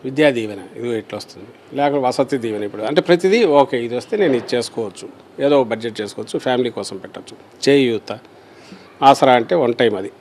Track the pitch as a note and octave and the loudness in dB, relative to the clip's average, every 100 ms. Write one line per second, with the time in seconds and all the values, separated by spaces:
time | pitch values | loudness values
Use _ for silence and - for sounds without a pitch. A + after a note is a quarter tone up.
0 | C3+ C3+ D3+ A#2+ G#2+ G2 F#2 - A#2+ A2+ | -6 2 2 2 -6 -10 -16 -10 -6 -6
1 | G2+ G#2 - F#2 - - - C3 C#3+ C#3+ | -6 -12 -12 -20 -20 -20 -10 -2 0 2
2 | B2+ B2 B2+ C#3 A2+ G#2+ G#2 G2+ A2+ D3+ | 0 0 -2 -2 -4 -6 -6 -6 -2 0
3 | - F3 F#3+ A3+ G3 C#3+ C3+ B2+ A#2 A#2+ | 2 2 2 2 4 4 4 0 -4 -6
4 | - G#3+ F3 B2 A2 B2 A#2 - G#2+ - | -4 0 0 0 -2 -4 -4 -8 -8 -10
5 | - - - - C#3 C#3+ A#2 A2+ A#2 A2 | -20 -20 -20 -2 2 2 2 -4 -6 -8
6 | G#2 - G#2+ - C3+ B2 B2 A2 G2 G2 | -10 -10 -8 -6 -2 0 -2 -4 -10 -12
7 | - - - - - - C3+ C#3+ B2+ A2 | -14 -18 -20 -20 -20 -2 2 4 2 -2
8 | - G#2 - - - - - - - - | -6 -12 -14 -20 -20 -20 -20 -20 -20 4
9 | C#3 C#3 C#3 B2 A#2 F3 B2 A#2 A#2 G2+ | 6 6 6 4 2 0 0 2 0 0
10 | G2 - | -8 -14